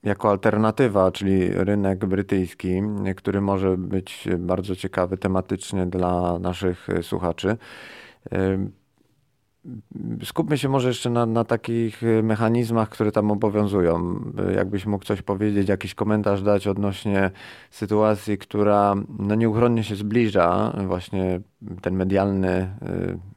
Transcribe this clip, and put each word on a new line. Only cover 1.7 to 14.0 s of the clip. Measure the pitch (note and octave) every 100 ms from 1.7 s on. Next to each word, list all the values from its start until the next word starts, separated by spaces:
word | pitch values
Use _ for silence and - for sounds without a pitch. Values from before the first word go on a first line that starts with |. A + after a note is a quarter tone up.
| G#2 G2 F#2+ G2+
brytyjski, | F#2+ G2 G2 F2+ - F#2 F#2 G#2 G#2 G2 F#2+
który | - G2
może | G2 G2 F#2+ F#2
być | F#2 F#2+ F#2 - G2+ F2+
bardzo | F2 F#2 F#2+ F#2
ciekawy | G2 - F2+ F#2+
tematycznie | F#2+ F#2 F#2 F#2+ - G2 F2+
dla | F#2 F2+ F2+ F2+ F2
naszych | F2+ F2+ F#2 F2+ - F2+
słuchaczy. | E2+ F#2 F2 E2 F#2+ A2+ - - - - - _ -
Ym, | F#2 F#2+ F#2+ G2 G2 _ _ _ _ _ _ _ _ - A#2+ - - A2+ A2+
skupmy | A2 - D#3 D3
się | C#3
może | C3+ B2+
jeszcze | A#2+ B2
na, | A#2+ A#2
na | A2+
takich | A2+ A#2 - A#2 A2+ G#2 A2+ A2
mechanizmach, | A2 G#2+ A2+ A#2 A#2 A#2 A2
które | - G#2+
tam | G#2+ G#2
obowiązują. | G#2 G#2+ G#2 G#2 G2+ F2 E2+